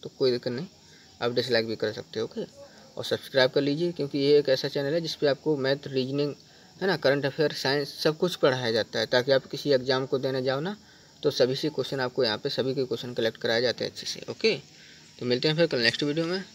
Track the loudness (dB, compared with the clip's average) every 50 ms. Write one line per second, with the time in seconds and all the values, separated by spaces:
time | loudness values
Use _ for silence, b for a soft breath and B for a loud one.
0 | -14 -16 -6 0 0 2 2 0 -2 -4 -6 -6 -8 -10 -12 B B B B B
1 | B B B B -4 -2 0 0 0 2 2 0 2 0 -4 -2 -2 -4 -4 -6
2 | -12 -10 -6 -6 -6 -6 -6 -8 -10 -10 -12 -20 -20 B B B B B B -12
3 | -4 -4 -4 -4 -4 -2 2 2 2 4 4 2 2 2 0 0 -2 -4 -2 -4
4 | -6 -4 -2 0 4 6 6 6 6 4 2 2 0 -4 -2 -2 -2 0 -2 -2
5 | -2 -4 -6 0 2 0 0 2 0 -2 0 0 2 0 0 0 -2 -4 -2 -2
6 | -2 0 -2 -2 -2 -2 -4 -8 B B B B B B B B 0 0 0 2
7 | 2 2 2 2 0 -2 0 2 0 0 0 0 0 0 2 0 0 -2 -8 -2
8 | 0 0 0 2 -2 -2 0 2 2 2 4 4 0 0 0 0 0 0 -2 -2
9 | -2 2 2 2 4 4 2 2 2 -2 -12 -6 0 2 2 2 4 2 0 0
10 | 0 -2 -2 -2 -2 -2 -2 -2 -2 -2 -2 -2 -4 -6 -8 -10 B B B B
11 | B B B B -2 -2 4 4 2 2 2 0 -2 -4 -2 -2 -4 -4 -2 -4
12 | -4 -4 0 0 0 2 0 -2 -4 -4 -4 -2 -2 -2 -2 -2 -2 -4 -4 -6
13 | -6 -8 -4 -2 -2 -2 -2 -2 -2 0 0 2 2 0 -2 -2 -6 -8 -8 -10
14 | -10 -10 -10 -10 -10 -12 -10 -2 0 0 0 -2 -6 B B B B B B B
15 | B B B -8 -2 -2 -2 0 2 0 2 2 2 2 2 2 2 2 2 2
16 | -2 -2 0 -2 -2 -2 -4 -6 -6 -10 -16